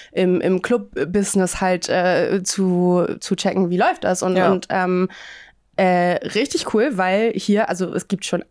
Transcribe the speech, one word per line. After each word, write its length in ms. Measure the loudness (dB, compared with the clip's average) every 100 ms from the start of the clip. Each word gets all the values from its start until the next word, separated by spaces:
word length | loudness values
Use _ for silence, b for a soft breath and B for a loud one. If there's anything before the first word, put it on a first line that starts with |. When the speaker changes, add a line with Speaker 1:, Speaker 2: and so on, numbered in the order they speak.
| B
Speaker 1:
im, 280 | 0 2 2
im 220 | 2 0
Club-Business 1000 | 0 -2 -2 -6 -2 0 0 0 0 0
halt, 280 | 0 0 0
äh, 520 | 0 2 2 2 0
zu, 640 | -2 -2 0 2 4 2 0 -4
zu 160 | -6 -4
checken, 320 | -2 0 0
wie 80 | 2
läuft 280 | 0 0
das. 180 | -2 -2
Und, 140 | 0 2
Speaker 2:
Ja. 140 | 2
Speaker 1:
und, 160 | 2 -2
ähm, 380 | -2 0 0 -2 B B B B B _ -2
äh, 380 | 2 2 2 0 -2
richtig 400 | -2 -2 -4 -2
cool, 220 | 0 2 0
weil 360 | 0 2 0 0
hier, 320 | 0 2 0
also 240 | -2 -4
es 140 | -4 -4
gibt 160 | -6
schon 180 | -4 -6 -4